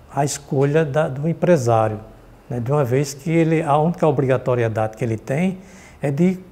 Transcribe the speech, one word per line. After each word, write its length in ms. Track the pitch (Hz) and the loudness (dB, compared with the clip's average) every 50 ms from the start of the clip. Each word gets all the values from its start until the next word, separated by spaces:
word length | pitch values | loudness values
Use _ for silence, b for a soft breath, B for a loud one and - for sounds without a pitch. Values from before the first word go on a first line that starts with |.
| - - - | -20 -10 -4
a 100 | 139 151 | -4 -4
escolha 600 | 135 - - - - 156 135 139 143 147 160 160 | -2 -4 -8 -8 -4 0 0 0 2 2 0 0
da, 240 | 143 131 151 160 160 | 0 0 -2 -2 -2
do 200 | 127 143 147 165 | -4 -4 -4 -4
empresário, 720 | 160 - 180 180 175 143 117 117 113 110 110 110 107 107 - - - - - - - - - - | -2 0 2 2 4 4 4 2 4 4 2 0 -2 -6 -12 -18 -20 -20 -20 -20 -20 -20 -12 -8
né? 120 | 127 123 | -8 -6
De 100 | 113 127 | -2 -2
uma 140 | 147 151 139 | 0 0 0
vez 300 | 113 127 139 147 - - | 0 0 -2 -2 -2 -8
que 160 | - - 165 | -10 -6 0
ele, 320 | 165 165 160 160 165 156 | 2 2 2 2 2 0
a 140 | - 143 139 151 | 2 2 2 2
única 280 | 151 175 170 - 170 | 2 0 0 2 0
obrigatoriedade 880 | 156 139 143 139 127 131 123 - 135 123 123 113 113 107 110 110 110 - | 2 2 2 2 2 0 0 0 0 0 0 0 0 0 -2 -2 -4 -4
que 80 | - 131 | -6 -4
ele 120 | 113 113 | -4 -4
tem 420 | 107 - - 131 156 185 190 190 B B B B B B B B B | -6 -4 -4 -4 -2 -2 -2 -4 B B B B B B B B B
é 80 | - 147 | -4 -4
de 280 | 139 147 175 190 185 - - - | 0 2 2 2 0 -2 -10 -20